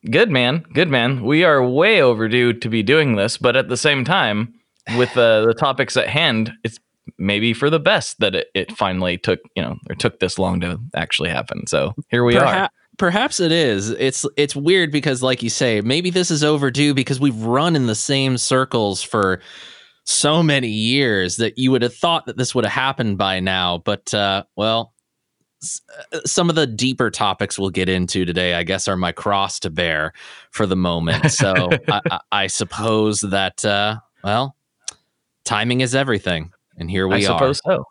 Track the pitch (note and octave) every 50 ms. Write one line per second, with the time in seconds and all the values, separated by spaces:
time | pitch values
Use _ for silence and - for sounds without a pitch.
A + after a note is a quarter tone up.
0 | _ G#2+ A2+ D#3+ A3+ A3+ C#3+ B2+ B2 B2 C#3 E3+ D#3+ - - C#3 F#3 E3 C#3 B2+
1 | A#2 B2 C#3 B2+ G#2 A#2 D3 D#3 F3+ E3+ D3+ C3+ B2+ B2 B2+ C#3+ E3+ G#3+ A3 F#3+
2 | C#3+ B2 A#2+ G#2+ A2 A2 A#2 B2 B2 A#2+ A2+ A#2 - A#2 A2+ A2+ G2+ G2+ C#3+ D#3+
3 | D3+ C3+ A#2 G2+ G2 A#2 - - - B2 A#2+ C3 B2+ - B2 A#2 - D3+ C#3+ C#3
4 | B2 C3 F3 G3 D3 A2 G#2 G#2 A2+ A#2+ - _ _ _ _ _ _ - A2+ A#2+
5 | B2 A#2 - B2+ B2 A2+ A2 G#2+ A2 A2+ A2+ - D#3 C#3 C3 C3 C3+ - - C3
6 | - - A#2+ D3 E3+ D3+ A#2+ A2 A2 A2 - _ _ A#2 - - _ _ _ _
7 | _ - _ - F#2 G2 G2+ G2+ A2+ A#2 A2+ - C#3 D3 D#3+ D#3+ D3 F3 G#3+ F3+
8 | A#2 - - _ A2 G2 F#2+ F2+ - - _ G2 F2+ - A3+ - G#2+ F#2+ F#2 F2+
9 | F#2 F2+ F2 F2 - - F#2 F2 - - _ - D#2+ - - - - - - -
10 | - F2+ - _ F#2+ F2+ - - F#2+ F#2 F2+ F2+ F2+ F2 F2 F#2 A#2 C#3+ - D#2
11 | E2+ - - - - E2+ E2 C2 - - - - - - D2+ C#2+ C#2 - G#2+ -
12 | - _ - A#2+ A#2+ A#2+ A#2+ B2 C3+ C3 - F#3 G3 - _ _ _ _ _ -
13 | G3 F3 F3 G#3 B3 D4 - - F#3 D#3+ D#3+ E3+ D#3+ B2+ G#2+ G2 G2+ A2 A#2 -
14 | B2+ C3 C3 - - C#3+ _ - D3 C#3+ - C#3+ C#3+ E3 F#3 F#3+ F3 D3+ C#3+ D3
15 | C3 - C3 B2 B2+ C3 B2+ - - A#2 - - C#3 B2 A2+ G#2 G2+ A#2 C3 E3
16 | F3 F3+ F3 F#3 F3+ - E3+ D3 D3 D3+ D3+ D3 C#3 C3+ A#2+ C#3 D3 D3 C#3+ C3+
17 | C3 - C#3 B2 C#3+ C#3+ A#2 A2 A2 A2+ A#2+ C3+ D#3 F3 E3 D3 B2+ A#2 G#2+ -
18 | - - C#3+ C3+ C3+ C3 B2+ A#2+ - - C3 C3 C3 - - A#2+ G#2+ G2+ F#2+ F#2
19 | - - - A2 G2+ F#2+ F#2 F#2 - - - - - - - - - _ _ _
20 | _ - - - - D3 D#3 E3 E3+ D#3 C#3+ C3+ B2+ A2+ G#2+ G#2+ A2 A2+ B2+ C#3+
21 | C#3 B2 G#2+ G2 F#2 F2+ E2+ - A#2 G#2+ - - C3 C3 C3 B2 A#2 B2 - -
22 | - E3+ E3 D#3+ - B2+ A#2 - B2+ - - B2 A2 G2+ - C#3 C3 C3+ C3 -
23 | B2 G#2+ G2 F#2 G2+ F#2+ F#2+ F#2 F#2 F#2+ F#2+ F#2 F2+ F2+ F2 E2+ - - G#2 G2
24 | _ - - G#2 G2+ G2 G2 G2 - _ _ - G#2 A2 A2+ A2+ A2+ _ _ _
25 | _ _ _ _ _ _ _ _ _ _ _ _ - - - - _ _ - D3+
26 | - _ - D#3 - B2 - - F3 E3+ D#3+ D#3+ D3+ B2+ A2 G#2+ B2 C3 B2+ -
27 | B2+ A2 - - A2+ G2+ F#2+ _ G2+ F#2+ - - G2 G2 F2+ F#2+ F#2 F2+ F#2 F#2
28 | F2+ F2 - G2 F2+ E2+ E2+ F2+ F2+ F2+ F2 E2+ F2 E2 F#2+ F#2 - - G2 F#2
29 | F#2 E2+ E2 - - G#2+ G2+ G2 G2 F#2+ - - - F#2+ D#2 D#2 F2 E2+ D#2+ D2+
30 | D2+ D#2+ - - - - - - - _ - - A2 F#2 F#2 F#2 F2+ F2 E2+ E2+
31 | E2 E2 D#2+ - - D3+ - - - G2 F#2 F2+ F2+ F2+ E2 - - - G#2+ G2+
32 | - - F#2 F2 - _ - G2+ G2 G2 - - G#2+ - - - G#2 A2+ A2 A2
33 | G#2+ G#2+ G#2 G2+ - G2 F#2+ G2 F#2+ F#2 - - - A2 G2+ G2+ G2+ G#2+ A2 A2
34 | _ _ _ _ - G2 G#2 A#2 C3+ C#3 - _ _ _ _ _ _ - - _
35 | _ _ _ _ _ _ _ _ _ - A#2 G#2 A2 A#2+ B2 B2+ C3 A#2+ B2 C3+
36 | C3+ C3+ A#2 F#2+ - G2 F2 D#2+ D#2 F2 _ _ _ _ _ - F2 E2 F#2+ F#2+
37 | F#2+ F#2 G2 G2+ G2 F#2+ F2 - C#3 C3 D3+ - _ - F#2 C3+ C3 -